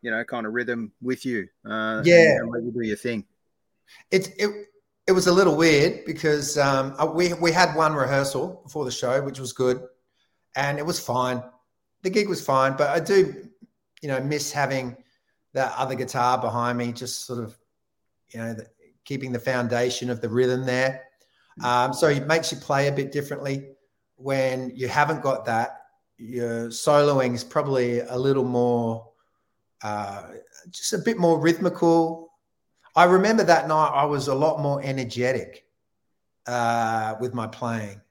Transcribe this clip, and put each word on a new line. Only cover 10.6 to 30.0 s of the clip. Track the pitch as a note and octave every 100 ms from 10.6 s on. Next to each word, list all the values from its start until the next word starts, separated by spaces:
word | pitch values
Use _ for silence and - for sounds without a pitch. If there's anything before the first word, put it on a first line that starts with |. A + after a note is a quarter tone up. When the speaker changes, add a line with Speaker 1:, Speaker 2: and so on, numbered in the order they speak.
| C#3+ C#3+
Speaker 2:
it | D3+
was | -
fine. | - B2 B2+ B2+ - _ _ _ _ _
The | F#3
gig | G#3 G3+
was | D#3 -
fine, | C3+ C3+ C3+
but | C#3+
I | E3
do, | D#3+ F#3+ F#3 - - _ - _ _ _
you | D3
know, | C3
miss | C#3 D3+ C#3+
having | C#3+ C#3 C3+ B2 A#2+ _ _ _ _ _
that | B2+ B2 A#2+
other | C3 C3
guitar | - C3 B2 B2
behind | A#2 A#2 A#2+ A#2+
me, | A#2+
just | A#2 B2+ - -
sort | A#2+
of, | A2 - _ _ _ _ _ _ _
you | A2+
know, | A2+
the, | A2 - _ _ _ -
keeping | C#3 C3
the | A#2+
foundation | C3 B2+ A#2+ A#2+ B2+ B2 B2
of | A#2
the | A2+
rhythm | A#2 B2+ B2+ C3
there. | B2+ C3 C3 - _ _ _ _ -
Speaker 1:
Mm. | B2
Speaker 2:
Um, | B2 B2+
so | C3+ D#3+
it | C#3+ C#3+
makes | E3 D#3+
you | -
play | - C#3 C#3+
a |
bit | C#3+ C#3
differently. | D3 C#3 C#3 C#3 C#3 C#3 - _ _ _ _
When | C3 C3+ C3 B2+ C3 A#2+
you | B2+
haven't | D3 D3 D3+
got | C#3 C3+ B2
that, | A2+ A#2+ - - _ _ _
your | A2+ B2 A#2+ A#2 A#2
soloing | A2+ - D3 D3 C#3 B2+ A#2+
is |
probably | - D#3 C#3+ C3+ B2 A#2+
a | A#2+ B2+
little | C3 C3+ B2
more, | B2 B2 A#2+ A#2 A2+ A2+ _ _ _ _ _ _ _
uh, | G#2+ G#2